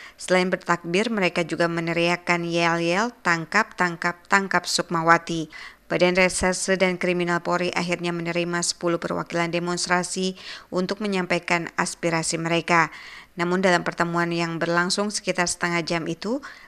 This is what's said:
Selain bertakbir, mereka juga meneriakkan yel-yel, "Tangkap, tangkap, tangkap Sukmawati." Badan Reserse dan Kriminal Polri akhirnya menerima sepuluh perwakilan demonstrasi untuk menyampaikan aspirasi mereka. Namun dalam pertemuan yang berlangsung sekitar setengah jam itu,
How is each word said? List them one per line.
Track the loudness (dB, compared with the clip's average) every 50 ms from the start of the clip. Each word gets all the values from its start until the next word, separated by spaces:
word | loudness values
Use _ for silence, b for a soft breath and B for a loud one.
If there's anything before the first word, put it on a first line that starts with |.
| B B B B
Selain | -2 0 2 2 2 2
bertakbir, | -2 -2 -2 -2 -2 -2 -2 -2 0 0 0 2 0
mereka | 0 0 0 2 0 -2
juga | -2 0 0 0 0
meneriakkan | 0 -2 -2 -2 0 0 2 2 0 0 0 0 0 0
yel-yel, | 0 0 0 2 2 2 2 2 0 0 0 0 0 -2 -4 -4
"Tangkap, | 0 0 0 0 0 0 0 0 0 0 0 -2
tangkap, | -2 -2 -2 -2 -4 -4 -4 -6 -2
tangkap | 2 2 2 2 2 0 0 0
Sukmawati." | 0 -2 -2 -2 -2 -2 0 6 6 6 6 4 0 -6 -6 -6 -8 B B B B B B B
Badan | -2 0 4 4 4 4 4
Reserse | 4 4 2 2 0 0 0 0 0 0 2 2
dan | 2 2 0 0
Kriminal | 0 0 0 0 0 0 0 0 0
Polri | 0 0 0 0 0 0 0
akhirnya | 0 0 -2 -2 -2 -2
menerima | -2 -2 -2 -2 -2 -2 0 0 -2 -2 -2
sepuluh | -2 -2 -2 0 0 0 0
perwakilan | -2 -2 -4 -4 -4 -4 -2 -2 -2 0 -2
demonstrasi | -2 -2 -2 -2 -2 0 0 0 0 0 -2 -4 -2 -2 -2 -4 B B B B B B B -2
untuk | -2 -2 -2 -2 -2 -2
menyampaikan | -2 0 0 0 0 -2 -2 0 0 0 0 -2 -4 -2 -2
aspirasi | -2 -2 -2 -2 -2 0 0 0 0 0 -2 -2
mereka. | -2 0 0 0 2 4 4 4 4 2 B B B B B B B B B -4
Namun | -2 0 2 2
dalam | 4 4 4 4 2
pertemuan | 0 -2 -2 -2 -2 0 0 0 0 0
yang | -2 -2 -2 -2 -2
berlangsung | 0 0 2 2 2 0 0 0 -2 -2 -4
sekitar | -6 -4 -4 -2 0 0
setengah | -2 -2 -4 -2 -2 0 -2 -2
jam | -2 -2 -4 -2 -4
itu, | -6 -6 -4 -4 -4 -4 B B B B B